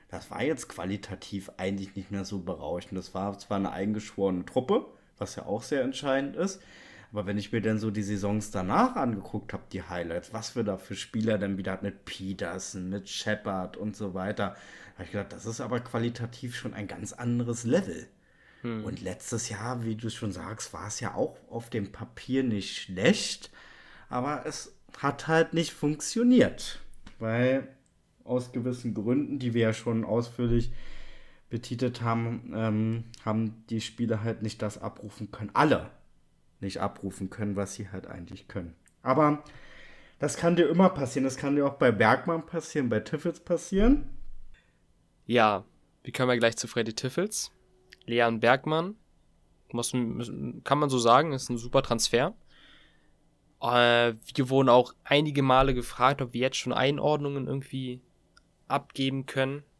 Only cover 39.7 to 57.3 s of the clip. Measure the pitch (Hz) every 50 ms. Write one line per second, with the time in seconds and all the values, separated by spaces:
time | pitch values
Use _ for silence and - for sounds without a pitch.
39.7 | - - - - - - - - _ - 147 143 - - 165 170 175 175 165 139
40.7 | 165 175 190 175 - 143 139 123 - 135 135 131 123 - 147 139 143 147 139 139
41.7 | 139 - 139 123 107 101 110 110 127 123 - 175 165 165 - - 175 165 - -
42.7 | - 147 131 117 117 - - - 160 143 - 170 165 - - - 175 165 - -
43.7 | 190 196 220 247 285 294 - - - - - - - - - - - - _ _
44.7 | _ _ _ _ _ _ _ _ _ _ _ - 120 120 110 107 101 92 98 _
45.7 | _ _ _ _ _ _ - 127 - - 127 127 123 113 117 113 113 - - 110
46.7 | - 120 110 110 107 - - 127 - 165 190 214 - - - - _ _ _ _
47.7 | _ _ _ - - _ - 110 117 120 117 117 113 110 113 117 131 131 - 151
48.7 | 156 160 175 196 214 - _ _ _ _ _ _ _ _ _ _ _ _ _ -
49.7 | - 120 117 - - 127 120 113 123 117 120 113 - 135 139 127 - - - -
50.7 | 139 147 151 139 131 123 113 117 120 139 160 160 135 127 - - 123 113 113 123
51.7 | - 135 - - 120 113 - - 117 120 143 190 - - _ _ - - - -
52.7 | - - _ _ _ _ _ _ _ _ _ _ _ _ _ _ _ - 127 120
53.7 | 123 120 120 120 120 120 120 120 113 110 - - - 139 131 123 135 135 131 127
54.7 | 120 127 123 - - _ - - 143 147 156 151 139 139 135 131 127 131 135 139
55.7 | 127 123 120 - - - 123 135 143 139 131 120 120 120 127 131 - - - 127
56.7 | 120 - 127 139 147 - - 147 151 147 147 143